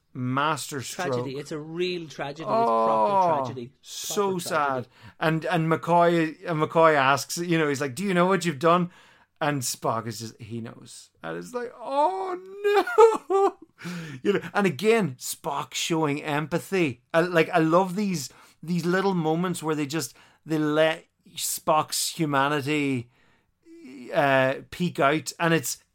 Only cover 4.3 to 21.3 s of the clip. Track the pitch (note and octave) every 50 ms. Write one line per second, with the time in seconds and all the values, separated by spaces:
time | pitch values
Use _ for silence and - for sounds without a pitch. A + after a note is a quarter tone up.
4.3 | F#3+ F3+ F3 - F3+ D#3 D3 C#3 C3+ B2+ A#2 - _ - - - - - E3+ D#3+
5.3 | D#3+ D#3+ D3+ D3+ F3+ E3 D#3+ D#3+ D#3+ D3 - D#3+ E3+ F3 E3+ F3 F3 E3+ D#3+ D#3+
6.3 | D3+ - - F3 E3 D3+ D#3 - - E3+ D#3+ D#3+ D#3 C#3+ C3+ C3 C#3 C3 - -
7.3 | - E3+ F3 F3+ E3 E3 D#3 D3 C#3+ B2+ D3 C#3 B2 C#3+ G3 G3+ F3+ F3 F3 F#3
8.3 | G3 F#3 D#3 F3 D3 C3 E3+ E3 E3+ F3+ F3 F3 - - - - - _ _ _
9.3 | _ - D#3+ D3 D3 C#3 B2 - - - - C#3+ A#2 A2+ G#2+ A#2 G#2+ G#2 A#2 A2
10.3 | - - A#2+ G2 A#2 A#2 A2+ A#2+ - - - - - - - _ _ _ - E3
11.3 | E3 E3+ F3 F3 B3 B3 A#3+ - - B3 A3+ B3 C4+ C#4+ D4+ F4 F#4+ F#4+ F#4+ F#4+
12.3 | F4+ F4+ F#4 F#4+ F#4+ G4+ G#4 G4+ G#4 G4 F#4 F#4 F4+ F#4+ A4+ A4+ G#4+ - - -
13.3 | F4+ G4 G4 F#4+ G4 - - _ _ - - F3 F3+ E3+ E3 D#3 C#3 C3 - G3+
14.3 | G3 E3 - - - F#3+ G3+ F#3 C#3+ B2+ G3 A3 A3+ A3+ F#3+ C#3+ B2 - - -
15.3 | - - - E3 C#3+ C#3+ D3+ - - - - - E3+ D#3+ D#3+ D3 C#3+ D3+ - D#3+
16.3 | C#3+ D3 D#3 C#3 F3 D#3+ - - G3 F#3 E3+ C#3+ A#2 - _ _ - E3 F3 F3+
17.3 | F3+ E3 D#3 - F3+ F3 D#3+ D#3+ E3 F3+ F#3+ F#3 F3 G#3 G#3+ G3 F#3 D3+ C3 -
18.3 | - - - - _ - - D#3 F3+ F3 D#3 F3 F3 F#3+ F#3+ G3 F#3+ F3 D#3 D#3
19.3 | D#3+ E3 F3+ F#3 E3+ F3 D3+ D#3 D#3 D3 D3+ C3+ D3 E3 C3 - - - - _
20.3 | _ _ - D3 D#3+ D#3+ D3+ D3+ D3+ D#3 D#3+ D#3+ D#3+ E3 - _ _ _ _ -